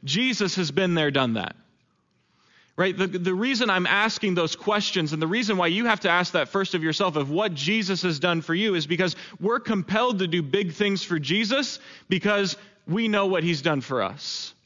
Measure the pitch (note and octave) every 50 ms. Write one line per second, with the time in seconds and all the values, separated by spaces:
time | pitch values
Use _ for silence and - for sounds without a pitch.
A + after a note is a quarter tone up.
0 | - C#3 C3+ F#3+ B3 C4 B3 - G#3 F#3+ - F#3+ F3+ D3+ C#3 E3 F#3+ F3+ E3+ E3
1 | D#3 D3 C#3 C#3 C3 A#2+ A2+ A2+ F2 - - - _ _ _ _ _ _ _ _
2 | _ _ _ _ _ _ _ _ _ _ _ - _ _ _ - F3+ F#3+ F3 -
3 | F#3 F#3 G3 F#3 F3 F#3+ F#3 F#3 A3 B3+ C4+ A3 B3 A3+ F#3+ F#3 F3+ D#3 F3+ G3+
4 | G#3 A3+ G#3+ - - G#3 F3+ E3+ E3+ D#3 - - - G3+ G#3 G#3 G3+ - - F#3
5 | D#3+ D3+ D3+ D#3 D#3+ D#3+ F#3 A#3 B3 G3+ G#3+ F3+ F3+ E3+ E3+ G3+ A#3+ A#3 A3 G3
6 | - F#3+ E3+ F3 F3+ F3 - F3 C#3+ - - G3 F#3+ F#3 - F3+ D#3 D#3+ D#3+ -
7 | G3+ F#3 D3+ D3+ C#3+ C3+ D3 F3 G#3+ A3 F3 C#3 C#3 D3+ G#3+ A3+ G#3+ F3+ G3 E3+
8 | - F#3 D#3+ C#3+ C#3 F3+ E3+ E3 D3+ - E3 F3 G#3+ A3 F#3+ E3+ D3+ C#3+ E3+ D#3+
9 | F#3 F3+ - - - - - - - G3+ A#3 B3+ - - A3 G3+ F3 - F#3 A3
10 | A#3+ B3 B3 F#3+ F#3+ F3 D#3+ F3+ E3 C#3 C3 G3 G#3 F3 D3+ - G#3 G3+ G3 F3+
11 | - - F3 D#3+ D3 C3 E3+ G#3 A#3 G3 B3 C4+ D4 - - - - - - -
12 | - _ F#3+ F#3 - G3+ G#3 G3+ G3+ F#3+ - - - - - _ _ - D#3+ G#3+
13 | A3+ A3 G#3 G3+ G3 F#3+ F#3+ F3 D#3+ E3+ E3+ D3 C3+ E3 D#3 C#3 A#2+ - C3+ B2
14 | G2+ F#2+ G#2+ D3 - - - - - - - _ _